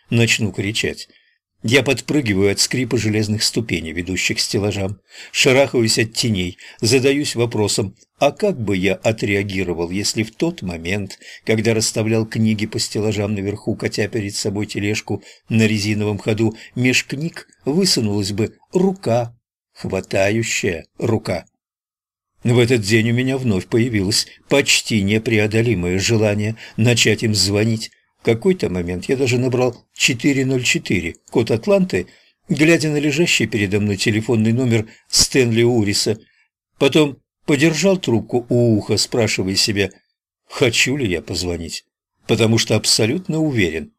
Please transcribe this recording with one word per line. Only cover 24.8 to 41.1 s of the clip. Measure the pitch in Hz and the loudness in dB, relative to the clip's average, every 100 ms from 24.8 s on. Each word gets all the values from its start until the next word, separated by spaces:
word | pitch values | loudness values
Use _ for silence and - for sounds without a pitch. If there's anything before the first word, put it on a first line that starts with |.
| - 113 | 2 0
непреодолимое | 98 107 110 113 104 110 117 98 87 92 | 2 0 2 2 2 2 0 0 0 -2
желание | 95 117 107 104 104 110 - - | 0 2 2 0 -4 -6 -12 0
начать | 113 117 120 104 | 2 4 2 2
им | 117 | 0
звонить. | 104 101 101 110 110 - _ _ _ | 0 0 0 0 -2 -6 _ _ _
В | |
какой-то | - 117 190 185 - | -2 2 2 0 -2
момент | 90 87 90 - | -4 -4 -6 -4
я | 135 | -2
даже | 135 123 | 0 0
набрал | 131 123 127 - _ - | 0 0 0 -2 _ -4
четыре | - 127 156 135 131 | -2 0 0 0 0
ноль | 131 | 0
четыре, | 123 170 - 101 82 - _ | 0 -2 -2 -4 -4 -10 _
код | - 113 | -2 0
Атланты, | 117 208 196 185 - 185 _ _ _ _ | -2 2 2 2 -2 -6 _ _ _ _
глядя | - 156 170 151 | 2 4 4 2
на | 147 | 0
лежащий | 151 139 170 - 117 | 0 0 0 0 0
передо | 113 101 101 | 0 0 0
мной | 104 98 | 0 0
телефонный | - 107 113 117 110 | 0 0 0 2 2
номер | 117 131 110 107 - _ | 2 2 0 -2 -12 _
Стэнли | - - 143 123 113 | 0 2 2 2 4
Уриса. | 120 123 101 101 - 104 _ _ _ _ _ _ | 4 2 0 0 -2 -4 _ _ _ _ _ _
Потом | 139 156 151 127 _ _ - | 2 4 2 -2 _ _ -2
подержал | 143 160 156 196 190 | 2 2 2 2 2
трубку | 165 117 110 123 120 | 0 -2 0 -4 0
у | 123 120 107 | 2 4 2
уха, | 98 107 | 2 -2
спрашивая | - 127 107 - 95 95 | 0 0 0 0 -2 0
себя, | - 101 95 - _ _ _ _ _ | 0 0 -2 -4 _ _ _ _ _
хочу | - 143 - 127 143 | 0 0 2 0 0
ли | |
я | 120 | -2